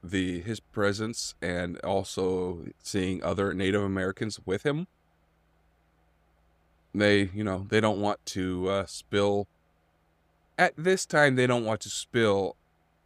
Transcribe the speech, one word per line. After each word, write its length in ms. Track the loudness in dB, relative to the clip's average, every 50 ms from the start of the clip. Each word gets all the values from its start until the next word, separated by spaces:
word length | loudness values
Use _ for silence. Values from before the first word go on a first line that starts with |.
the, 380 | -8 -4 -2 0 0 0 -2 -6
his 220 | -6 -8 -8 -10
presence 760 | -12 _ -4 0 0 0 0 0 -4 -6 -6 -6 -8 -10 -8 -6
and 360 | -4 -4 -2 -2 -4 -4 -6 -6
also 840 | -4 -2 -2 -2 -2 -4 -4 -2 -2 0 0 -2 -2 -4 -6 -8 -10 -14 -16 _
seeing 400 | -10 -6 -2 -2 0 -2 -2 -2
other 320 | -2 -2 -2 0 0 -2 0
Native 300 | 0 0 2 2 2 0
Americans 560 | 0 -2 -2 -2 -4 -4 -4 -6 -8 -8 -8 -4
with 200 | -4 -4 -2 0
him. 220 | -2 -2 -2 -4 -8 _ _ _ _ _ _ _ _ _ _ _ _ _ _ _ _ _ _ _ _ _ _ _ _ _ _ _ _ _ _ _ _ _ _ _ _ _ _ _ _ -2
They, 340 | 2 4 6 6 4 4 2 -2
you 100 | -4 -4
know, 220 | -2 -2 -4 -2
they 140 | 0 2 4
don't 180 | 4 4 2 2
want 260 | 0 0 -2 -2 -6
to, 420 | -8 -6 -4 -2 -2 -2 -2 0 0
uh, 160 | 0 -2 -2
spill, 600 | -4 -10 -16 -6 -2 0 2 4 4 2 0 -2 -6 _ _ _ _ _ _ _ _ _ _ _ _ _ _ _ _ _ _ _ _ _
at 160 | 0 0 0 0
this 280 | 0 0 2 2 0 0
time, 300 | 0 4 4 4 6 6
they 100 | 4 4
don't 200 | 4 4 2 0
want 160 | 0 -2 -4
to 80 | -4 -8
spill, 680 | -10 -10 -6 -2 2 4 4 4 4 2 0 -2 -6 _ _ _ _ _ _ _ _ _ _